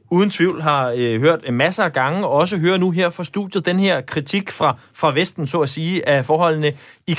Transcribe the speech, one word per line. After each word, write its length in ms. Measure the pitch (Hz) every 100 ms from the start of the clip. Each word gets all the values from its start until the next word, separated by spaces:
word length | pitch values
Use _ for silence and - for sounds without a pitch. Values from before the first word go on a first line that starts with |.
| -
uden 180 | 175 208
tvivl 320 | - 175 156
har, 220 | 151 143 127 120
øh, 160 | 120 113 151
hørt 160 | 165 - 120
masser 200 | 160 185
af 100 | 180
gange, 320 | 135 135 185 170
og 40 | 143
også 140 | 180 196 170
hører 120 | 185
nu 80 | 185
her 180 | 170 175
fra 140 | 180
studiet, 420 | 165 202 196 196 180
den 140 | 185
her 220 | 196 147
kritik 440 | - 156 139 196 196
fra, 180 | - 156 117 - -
fra 140 | 156 139
Vesten, 300 | 180 - 147
så 100 | 175
at 80 | 139
sige, 380 | 156 160 185 -
af 160 | 139 123
forholdene 460 | 160 170 156 151 139 - -
i 60 | -